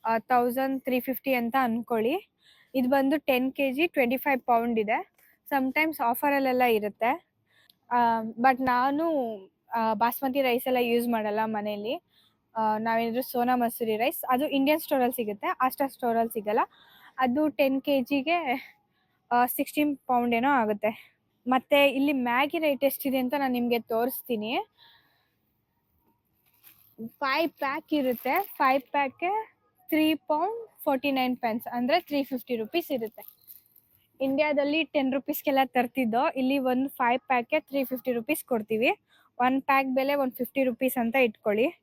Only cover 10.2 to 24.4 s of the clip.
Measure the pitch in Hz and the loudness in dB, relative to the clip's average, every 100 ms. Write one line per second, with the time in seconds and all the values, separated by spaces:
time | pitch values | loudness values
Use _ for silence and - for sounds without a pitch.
10.2 | 269 262 262 247 262 254 240 240 240 226 | -2 0 2 0 0 0 2 0 0 -2
11.2 | 214 208 220 214 208 202 208 330 _ _ | 0 -2 -2 -2 -4 -6 -6 -8 _ _
12.2 | _ _ _ 226 214 214 226 226 233 233 | _ _ _ -2 -2 0 0 0 0 -2
13.2 | 262 247 240 254 233 - 226 214 254 - | -4 -2 0 2 0 -2 -4 0 0 -2
14.2 | 240 254 294 269 269 311 - 277 247 254 | -2 0 0 2 2 2 0 0 0 0
15.2 | 214 208 320 359 262 - 277 - 247 226 | -6 -4 -4 0 -2 0 -4 -2 -2 0
16.2 | 226 233 208 226 - _ - - - - | 0 -4 -2 -2 -2 _ -20 -20 -18 -2
17.2 | 262 254 311 - 269 269 - 277 247 285 | 0 2 0 2 2 2 0 0 2 -2
18.2 | 269 349 294 247 - _ _ _ _ _ | 0 0 0 -4 -6 _ _ _ _ _
19.2 | _ 240 247 - 277 - 302 277 - 247 | _ 2 2 0 -4 0 -2 -2 0 0
20.2 | 240 233 262 277 214 208 214 226 - _ | 2 2 2 2 2 0 -2 -4 -18 _
21.2 | _ _ 240 254 - 285 277 262 285 277 | _ _ -2 -2 4 4 4 4 0 0
22.2 | 240 240 285 339 311 269 277 - 277 262 | 0 0 0 0 0 2 0 0 -2 -2
23.2 | 254 285 269 247 240 233 233 226 240 - | 0 0 0 0 0 -2 -2 -2 -2 -4
24.2 | - 226 | -6 -4